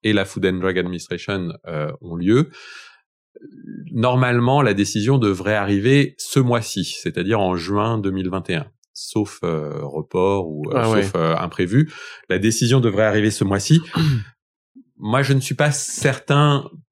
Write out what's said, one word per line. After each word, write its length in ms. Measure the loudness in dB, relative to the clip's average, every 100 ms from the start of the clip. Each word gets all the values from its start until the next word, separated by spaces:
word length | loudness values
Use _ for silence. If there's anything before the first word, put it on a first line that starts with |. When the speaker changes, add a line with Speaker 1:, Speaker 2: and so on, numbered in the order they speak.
Speaker 1:
et 80 | -2
la 120 | 0 -2
Food 200 | -2 -2
and 120 | 0
Drug 180 | -2 -2
Administration, 760 | -4 -8 -10 -10 -6 -6 -6 -10 -10
euh, 240 | -6 -6 -8
ont 140 | -12 -4
lieu. 320 | 2 2 2 -6 -20 -20 -20 _ _ _ _ -20 -20 -20 -16 -16 -8
Normalement, 680 | -2 0 2 2 2 2 4
la 120 | 2
décision 440 | 2 0 0 2 4
devrait 380 | 2 0 0 0
arriver 600 | 2 2 4 4 2 -4
ce 220 | -2 0
mois-ci, 440 | 2 0 -2 -6
c'est-à-dire 560 | -6 -6 -6 -4 -2 0
en 160 | 0 0
juin 420 | -2 -2 0 0
deux 140 | -2
mille 180 | -2 -4
vingt 180 | -4 -4
et 60 | -4
un, 120 | -6 _ _
sauf, 460 | -18 -6 -2 -2 -4
euh, 360 | -4 -4 -4 -8
report 640 | -8 -8 -4 0 2 0 -2
ou, 160 | -6 -2
euh, 40 | 0
Speaker 2:
Ah 140 | 2
ouais. 120 | 2
Speaker 1:
sauf, 100 | 2 0
euh, 200 | 0 0
imprévu. 560 | -2 -4 2 2 2 -4 -18 -18 -4
La 80 | 0
décision 400 | 2 2 2 4
devrait 260 | 4 2 2
arriver 260 | 4 2
ce 120 | 0
mois-ci. 380 | 0 0 4 2 2
<clears throat> 60 | 0 0 0 -4 _ _ _ _ -20 _ -10
Moi, 200 | -2 0
je 100 | 2
ne 60 | 2
suis 160 | 0 0
pas 160 | 0
certain, 960 | 0 -6 -2 -2 -2 0 4 4 2 -4 -16 _